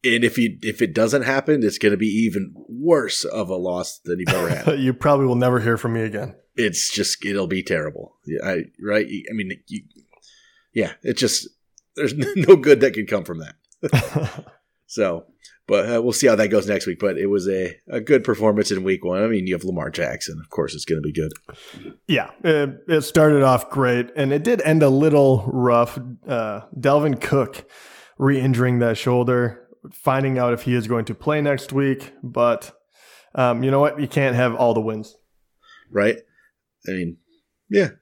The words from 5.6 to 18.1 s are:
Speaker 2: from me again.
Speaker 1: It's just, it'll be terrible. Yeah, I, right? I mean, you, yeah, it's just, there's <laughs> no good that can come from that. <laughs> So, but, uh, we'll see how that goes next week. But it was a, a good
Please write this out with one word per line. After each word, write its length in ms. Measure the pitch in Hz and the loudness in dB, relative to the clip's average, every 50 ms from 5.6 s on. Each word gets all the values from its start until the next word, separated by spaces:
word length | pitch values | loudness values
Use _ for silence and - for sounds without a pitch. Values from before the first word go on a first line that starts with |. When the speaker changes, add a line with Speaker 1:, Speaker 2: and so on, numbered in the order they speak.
| 104 117 117 | 2 0 0
Speaker 2:
from 160 | 110 - 120 113 | 0 -2 -4 -2
me 80 | 113 | -2
again. 340 | 110 110 104 107 - 135 - _ _ _ _ | -4 -4 -4 -8 -10 -10 -14 _ _ _ _
Speaker 1:
It's 380 | - 117 104 85 - - - - | -2 -2 0 0 -2 -4 -4 -2
just, 320 | 104 95 - - - - | -2 -2 -2 -4 -6 -6
it'll 220 | 101 101 98 95 | -4 -4 -4 -2
be 160 | 85 95 92 90 | -2 -4 -6 -2
terrible. 560 | - 95 80 76 76 73 82 85 - _ _ _ | -2 -2 -2 -2 -6 -8 -12 -16 -18 _ _ _
Yeah, 200 | 73 78 - - | -8 -8 -6 -4
I, 100 | 95 92 85 - - _ _ | -4 -4 -4 -6 -8 _ _
right? 280 | - 104 104 107 104 | -6 -2 -2 -2 -2
I 260 | - - 98 - - 107 | -2 -6 -10 -10 -8 -8
mean, 180 | 110 101 92 101 - _ | -8 -6 -8 -10 -14 _
you, 180 | _ - 104 - _ _ _ _ _ _ _ _ _ _ _ _ _ _ _ _ _ | _ -14 -14 -14 _ _ _ _ _ _ _ _ _ _ _ _ _ _ _ _ _
yeah, 220 | _ 113 101 85 - _ | _ -4 -4 -4 -6 _
it's 180 | _ - 123 - | _ -6 -2 0
just, 300 | 127 107 - - - - _ _ _ _ _ _ _ _ _ | 0 0 0 -2 -6 -8 _ _ _ _ _ _ _ _ _
there's 180 | - 151 127 131 | -4 -4 -4 -2
<laughs> 220 | 147 131 415 403 | -2 -4 -2 -2
no 200 | 196 165 - 196 | 0 8 8 8
good 260 | 156 123 151 143 117 | 8 8 4 4 6
that 120 | 135 131 104 | 4 0 0
can 140 | 107 107 | -4 -6
come 160 | - 110 101 87 | -4 -4 -6 -4
from 160 | - 87 80 | -6 -12 -12
that. 160 | 78 76 - _ _ _ _ _ - | -12 -16 -20 _ _ _ _ _ -4
<laughs> 600 | 143 - 127 - - - 147 160 110 - - - - _ _ _ _ _ _ _ | 0 0 0 0 0 -6 -6 -6 -6 -10 -14 -20 -20 _ _ _ _ _ _ _
So, 400 | _ - - 104 95 85 85 - _ _ _ _ - _ _ _ | _ -4 -2 -2 -2 -2 -6 -10 _ _ _ _ -20 _ _ _
but, 220 | - 107 98 98 110 | -2 0 0 0 0
uh, 120 | 120 113 117 | -2 0 0
we'll 80 | 123 | 0
see 160 | 110 - - | -2 2 4
how 80 | - 113 | 4 4
that 140 | 104 110 101 | 4 2 2
goes 180 | 101 104 90 | 2 0 0
next 180 | 98 101 95 - | 0 -4 -4 -4
week. 140 | 104 87 - | -6 -6 -4
But 180 | - 98 92 | -4 -4 -2
it 100 | 69 92 | -2 -2
was 200 | 98 101 101 90 | 0 0 0 0
a, 260 | 98 95 95 92 87 - _ _ | -2 -2 -2 -4 -6 -8 _ _
a 140 | - - 123 | -8 -8 -8
good 220 | 107 104 | 0 2